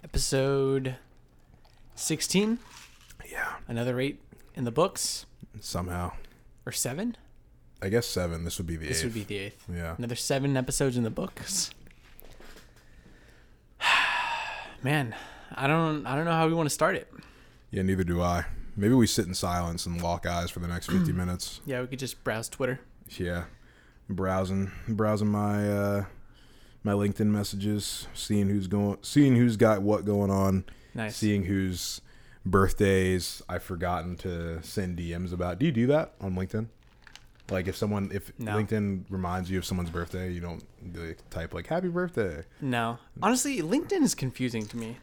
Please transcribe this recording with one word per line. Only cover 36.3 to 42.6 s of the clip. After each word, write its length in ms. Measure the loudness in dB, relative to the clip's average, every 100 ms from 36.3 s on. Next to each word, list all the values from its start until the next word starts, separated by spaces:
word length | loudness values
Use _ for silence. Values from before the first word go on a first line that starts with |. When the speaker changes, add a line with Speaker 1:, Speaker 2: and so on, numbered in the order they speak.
| -2
Speaker 2:
LinkedIn? 320 | -2 -4 -6 -10 -20 -20 -20 -20 -20 -20 -4
Like, 160 | -2 -2
if 80 | -2
someone, 340 | 0 0 0
if 180 | -4 -8 -10
Speaker 1:
No. 140 | -4 -2
Speaker 2:
LinkedIn 480 | 0 0 0 -2 -4
reminds 400 | -4 -2 -2 -2
you 80 | -2
of 60 | -2
someone's 240 | -2 -2
birthday, 400 | -4 0 0 0
you 80 | -4
don't, 220 | -6 -8 -12 -16 -12
like, 240 | -10 -8 -10 -8
type, 220 | -6 -4
like, 140 | -6 -2
"Happy 220 | -2 0
birthday." 560 | -2 -2 0 -2 -2 -12 -8